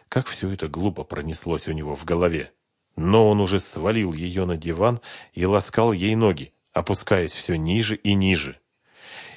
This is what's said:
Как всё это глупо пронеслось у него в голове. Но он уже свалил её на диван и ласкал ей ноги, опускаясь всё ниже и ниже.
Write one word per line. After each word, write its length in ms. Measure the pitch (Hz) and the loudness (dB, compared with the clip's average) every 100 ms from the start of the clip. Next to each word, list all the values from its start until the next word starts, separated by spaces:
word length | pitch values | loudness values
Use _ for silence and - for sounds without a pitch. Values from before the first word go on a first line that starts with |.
| _ | _
Как 180 | 131 - | -4 -4
всё 240 | - 95 | -6 -6
это 180 | 98 - | -4 -6
глупо 360 | 78 98 87 | -2 -2 -4
пронеслось 640 | 76 87 76 78 - 78 - | -8 -8 -8 -8 -4 -4 -4
у 40 | |
него 220 | 78 73 | -6 -6
в 100 | 73 | -8
голове. 480 | 82 85 87 80 - _ _ _ _ - | -2 0 2 0 -6 _ _ _ _ -4
Но 320 | 82 110 110 | 4 6 6
он 120 | 104 | 6
уже 200 | 95 98 | 2 0
свалил 520 | - - 90 113 95 | -2 -4 0 0 0
её 320 | 78 87 90 | -4 -6 -2
на 120 | 90 85 | -2 -2
диван 440 | 82 82 107 120 - - - | -4 0 0 0 -6 -20 -16
и 140 | - 90 | -2 2
ласкал 460 | 101 - - 117 | 2 2 2 2
ей 240 | 98 95 110 | 2 0 2
ноги, 360 | 110 85 67 _ _ | 2 2 -4 _ _
опускаясь 600 | - 87 98 - 98 80 | -6 -2 -2 2 2 2
всё 220 | - - | -4 -4
ниже 400 | 85 80 101 107 | -2 0 0 0
и 200 | 107 104 | 0 2
ниже. 440 | 98 95 87 - - _ _ _ _ - - - | 4 4 2 0 -12 _ _ _ _ -20 -20 -20